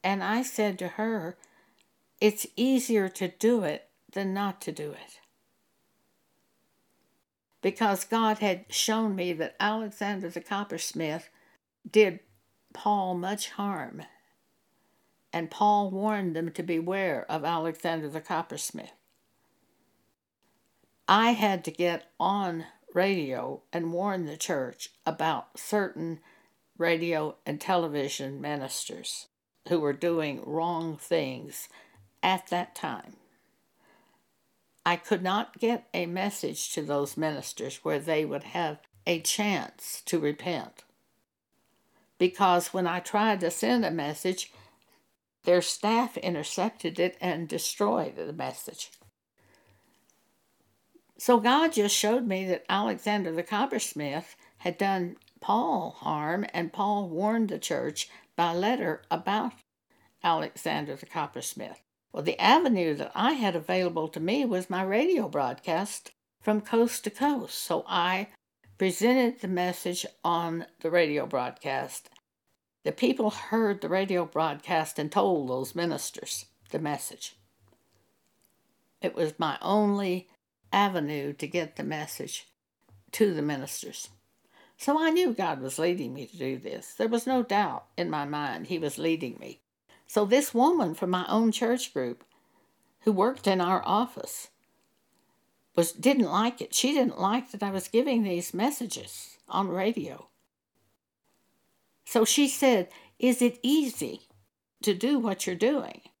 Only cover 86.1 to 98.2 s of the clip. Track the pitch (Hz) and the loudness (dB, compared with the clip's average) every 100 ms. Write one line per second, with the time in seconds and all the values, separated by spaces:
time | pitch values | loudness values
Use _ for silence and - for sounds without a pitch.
86.1 | 139 127 190 135 131 - - - - 220 | -8 -12 -6 -6 -4 -8 -10 -12 -2 0
87.1 | 233 240 262 240 202 185 127 - - 175 | 2 2 0 2 2 2 -4 -10 -6 -2
88.1 | 151 143 147 143 82 - 175 151 - 160 | -2 -4 -4 -4 -6 -6 -4 -4 -2 0
89.1 | 165 135 - - - _ _ _ - _ | 0 -4 -8 -14 -18 _ _ _ -20 _
90.1 | - 208 254 285 233 277 349 190 160 180 | 0 6 4 4 4 6 6 2 0 0
91.1 | 180 180 214 226 208 233 240 - 139 127 | 0 2 4 4 2 2 0 -2 -4 -4
92.1 | 120 - _ _ _ _ _ _ _ - | -6 -14 _ _ _ _ _ _ _ 0
93.1 | 196 214 269 - 190 175 190 - 202 240 | 4 2 2 2 4 4 2 2 0 0
94.1 | - - - - _ _ _ _ _ _ | -6 -12 -12 -14 _ _ _ _ _ _
95.1 | _ _ _ _ _ _ - 170 - 226 | _ _ _ _ _ _ 0 0 4 4
96.1 | 277 180 180 226 247 - - 254 294 254 | 6 4 4 2 -2 -4 0 2 4 2
97.1 | - 190 233 247 202 202 190 - 226 269 | 2 0 0 -4 -4 -2 -2 2 2 4
98.1 | 240 | 2